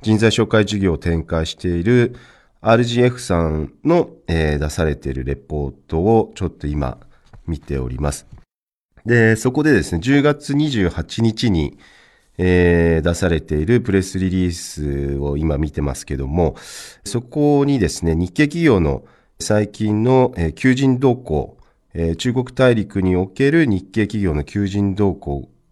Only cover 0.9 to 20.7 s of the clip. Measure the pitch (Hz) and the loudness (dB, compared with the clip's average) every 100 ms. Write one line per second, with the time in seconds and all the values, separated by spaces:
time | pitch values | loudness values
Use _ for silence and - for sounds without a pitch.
0.9 | 76 87 82 80 82 80 - 90 87 95 | 0 -2 -4 -2 -4 -4 -6 -4 -2 2
1.9 | 123 120 123 - _ _ _ 113 117 120 | 2 2 -4 -20 _ _ _ 2 2 2
2.9 | 120 123 123 - 87 82 78 76 _ 139 | 2 2 0 -2 -2 0 -2 -6 _ 0
3.9 | 170 - - - 82 76 73 76 - 80 | 0 0 -8 -4 -2 0 -2 -4 -2 -2
4.9 | 69 69 65 64 67 - 76 69 - - | -2 -6 -8 -6 -8 -8 -8 -8 -10 -8
5.9 | 82 101 113 - - 90 - 73 73 67 | -2 2 2 0 -6 -8 -6 -6 -4 -6
6.9 | - - _ _ - - 76 - 69 62 | -8 -20 _ _ -18 -10 -10 -6 -8 -6
7.9 | 62 71 - - - _ _ _ _ _ | -4 -6 -6 -14 -20 _ _ _ _ _
8.9 | _ 110 120 113 110 123 135 151 113 - | _ 0 4 4 4 0 0 4 2 2
9.9 | 85 113 143 147 143 - 143 151 117 87 | -4 2 2 2 0 -2 -2 0 0 -2
10.9 | 85 78 - 113 104 120 85 71 - - | -2 -8 0 0 0 0 0 -2 -8 -20
11.9 | _ _ _ _ - 90 90 87 87 85 | _ _ _ _ -2 2 4 6 4 4
12.9 | 82 85 85 92 80 - 76 80 123 - | 2 0 0 0 -2 -2 -4 0 0 2
13.9 | 95 92 95 92 92 90 85 - - 73 | -2 -2 -4 -2 0 -2 -4 -12 -8 -6
14.9 | 69 69 69 71 71 80 71 78 - 71 | -4 -4 -4 -4 -2 -2 -2 -2 -2 -4
15.9 | 64 - 67 67 85 120 143 - - - | -6 -8 -8 -4 0 0 -2 -18 -20 -20
16.9 | - - 120 123 151 147 143 143 135 87 | -18 -8 -8 -6 0 2 4 2 2 0
17.9 | - 85 80 90 - 147 170 160 98 76 | 0 -2 0 -2 0 0 2 4 4 2
18.9 | 67 - _ _ - - 107 104 - 107 | -2 -8 _ _ -14 -2 0 0 -4 -2
19.9 | 107 120 131 123 87 80 76 131 | 0 4 4 2 0 -4 0 0